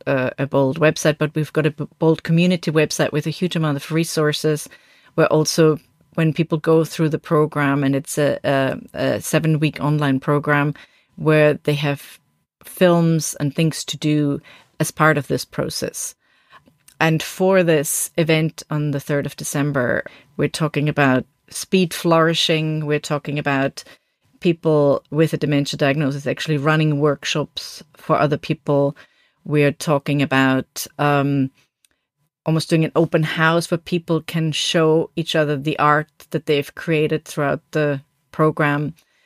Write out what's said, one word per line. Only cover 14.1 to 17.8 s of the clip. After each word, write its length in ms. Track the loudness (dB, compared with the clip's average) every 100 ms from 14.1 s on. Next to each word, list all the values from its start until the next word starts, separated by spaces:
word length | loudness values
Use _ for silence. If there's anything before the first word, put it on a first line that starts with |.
| 0 0 -2 -8 -20 _ -6
as 120 | -6
part 260 | 2 2 2
of 100 | 0
this 180 | -4
process. 680 | -6 -6 -6 -6 -8 -8 -12 -14 _ _ _ -20 _ _ _ -2
And 240 | 0 0
for 400 | -2 -2 2 4
this 480 | 4 2